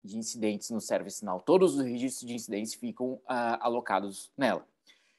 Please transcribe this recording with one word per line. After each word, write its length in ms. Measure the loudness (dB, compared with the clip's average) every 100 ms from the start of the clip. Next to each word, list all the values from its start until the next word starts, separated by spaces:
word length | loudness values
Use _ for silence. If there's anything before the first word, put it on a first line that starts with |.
de 120 | -8 -6
incidentes 540 | -6 0 0 0 -2
no 100 | -4
ServiceNow. 600 | 0 0 0 -8 -4 -2
Todos 340 | 4 6 6
os 100 | 4
registros 440 | 0 0 -2 -4 -6
de 60 |
incidentes 400 | -8 -2 -2 -2
ficam, 460 | -6 -8 -4 -4 -4 -2
ah, 320 | 0 0 2
alocados 680 | 2 0 2 2 2 -8 -14 0
nela. 280 | 2 2 -4 _ _ -20 _